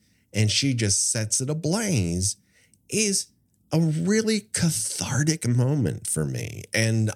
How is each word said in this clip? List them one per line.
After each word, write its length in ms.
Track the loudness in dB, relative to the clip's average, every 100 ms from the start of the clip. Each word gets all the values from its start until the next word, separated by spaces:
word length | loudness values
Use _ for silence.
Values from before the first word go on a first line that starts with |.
| _ _ _ 0
and 160 | 2
she 240 | 2 0 0
just 360 | 0 0 0
sets 300 | -2 -2 -2
it 80 | -2
ablaze, 880 | -2 -2 0 2 2 2 0 -2 -4 _ _ _ _ -6
is 380 | 0 0 0 -4 _ _ _ _
a 80 | 2
really 600 | 2 0 0 0 2 -2 -2
cathartic 960 | -2 0 0 -4 -6 -4 0 2 0 0
moment 580 | 2 2 2 0 -2 -4
for 200 | -4 -2
me. 380 | -4 -6 -10 -6 0
And 360 | 2 2 0